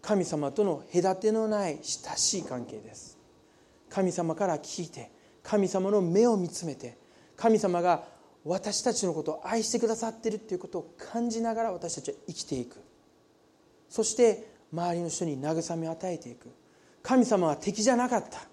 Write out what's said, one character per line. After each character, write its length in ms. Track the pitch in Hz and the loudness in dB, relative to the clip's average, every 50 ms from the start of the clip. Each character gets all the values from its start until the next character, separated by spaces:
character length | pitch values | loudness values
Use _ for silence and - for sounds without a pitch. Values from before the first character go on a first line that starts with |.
神 240 | - - 214 196 175 | 0 2 2 2 2
様 260 | - - 151 147 139 | 0 -2 -2 -2 -2
と 140 | 139 - 208 | 0 0 2
の 180 | 196 165 139 - - - | 2 0 -2 -6 -2 0
隔 280 | 175 175 190 - 233 | 2 2 2 0 2
て 100 | - 214 | 0 0
の 160 | 214 220 220 214 | 2 2 0 0
な 220 | 214 208 202 175 | 0 0 0 -2
い 100 | 143 - | -4 -6
親 360 | - - - - - - - - | -6 -8 -8 -8 -6 -8 -4 0
し 220 | - - - 190 | 0 0 0 -2
い 40 | 160 | -4
関 220 | - 131 123 117 | -6 -8 -8 -8
係 140 | - - 107 | -10 -12 -14
で 140 | 104 113 - | -16 -16 -20
す。 240 | - - - - - - _ _ _ _ _ _ _ _ _ _ _ _ - | -20 -20 -20 -20 -20 -20 _ _ _ _ _ _ _ _ _ _ _ _ -8
神 220 | - - 190 185 | -2 0 0 2
様 240 | 165 - 170 165 160 | 2 0 -2 -2 0
か 120 | 165 202 185 | 0 0 0
ら 120 | 165 147 | 0 -2
聞 240 | - - - - 175 | -4 -10 -8 -8 -8
い 60 | - | -10
て、 220 | - - 117 - - - _ - _ _ _ | -10 -16 -18 -18 -20 -20 _ -20 _ _ _
神 240 | - - 208 196 180 | 0 2 2 2 4
様 240 | - 190 185 190 | 2 0 2 4
の 100 | 208 208 | 4 4
目 260 | 185 170 165 196 233 240 | 4 4 4 6 6 6
を 80 | 226 | 6
見 140 | 202 180 165 | 2 0 -2
つ 160 | - - 175 | -6 -6 -8
め 100 | 165 135 | -8 -8
て、 220 | - - 120 - - - _ - - - _ _ - | -8 -12 -14 -14 -16 -20 _ -20 -20 -20 _ _ 0
神 200 | - 233 220 214 | 4 6 6 6
様 240 | - 190 180 175 | 4 2 2 2
が 220 | 175 180 170 - - - - - - - _ _ _ | 4 4 2 2 0 -10 -20 -20 -20 -20 _ _ _
私 380 | 147 175 190 - 208 202 - | -4 -4 -4 -2 -4 -4 -2
た 120 | - 254 233 | 0 0 0
ち 100 | - 214 | 0 0
の 100 | 180 156 | -2 -2
こ 100 | 156 151 | -2 -2
と 100 | 160 156 | -4 -6
を 140 | - - - | -6 -6 -4
愛 160 | 220 233 220 | -2 -2 -2
し 60 | - | 0
て 100 | - 233 | 0 0
く 80 | 233 220 | 2 2
だ 80 | 220 | 0
さ 140 | 220 233 226 | 0 -4 -6
っ 40 | 220 | -6
て 140 | - - 226 | -4 -4 -4
い 60 | 208 | -4
る 60 | 214 | -4
と 140 | - - 185 | -6 -6 -6
い 20 | |
う 40 | 180 | -6
こ 80 | - - | -6 -6
と 120 | - 170 | -8 -8
を 140 | - - - - | -8 -8 -16 -18
感 320 | - - - 233 240 240 | -16 -8 -4 -2 -2 -2
じ 120 | 220 226 | -2 -2
な 140 | 226 233 226 | -2 -2 0
が 80 | 220 226 | 0 -2
ら 80 | - | -2
私 240 | 185 175 - 185 - | -2 -4 -6 -6 -8
た 60 | - | -6
ち 80 | - - | -6 -8
は 60 | 139 - - - | -8 -8 -10 -12
生 60 | 160 | -10
き 100 | - - | -10 -6
て 160 | - 147 127 | -6 -4 -4
い 60 | 120 | -4
く。 160 | - - - - - _ _ _ _ _ _ _ _ _ _ _ _ _ _ _ _ _ _ _ _ | -8 -10 -20 -20 -20 _ _ _ _ _ _ _ _ _ _ _ _ _ _ _ _ _ _ _ _
そ 140 | - - 220 | -2 -2 -2
し 120 | 214 - | 0 4
て 360 | - 240 226 208 - - - - _ _ _ - | 6 6 6 6 2 -4 -16 -20 _ _ _ -6
周 200 | 165 175 175 175 | -4 -2 -2 -2
り 80 | 170 | -2
の 60 | 170 165 | -2 -4
人 160 | 151 - 180 | -4 -4 -2
に 180 | 165 147 131 | -2 -2 -2
慰 340 | 135 151 160 165 160 - 170 165 | -2 -2 -2 -2 -2 -4 -4 -4
め 100 | 165 160 | -4 -6
を 40 | |
与 220 | 165 160 - 185 175 | -6 -6 -6 -6 -6
え 40 | - | -8
て 120 | - 123 | -10 -14
い 60 | 120 | -18
く。 140 | - - - - _ _ _ _ _ _ _ _ _ | -18 -20 -20 -20 _ _ _ _ _ _ _ _ _
神 220 | _ - 254 262 240 | _ 4 6 6 6
様 240 | - 220 190 180 160 | 6 6 4 4 4
は 80 | 143 | 2
敵 260 | - - - 196 - | 0 -2 -4 -2 2
じ 80 | 214 233 | 4 4
ゃ 60 | 254 | 4
な 140 | 240 254 247 | 4 2 2
か 80 | 240 208 | 0 0
っ 80 | - - | 0 -2
た。 120 | - - - - | -14 -16 -16 -18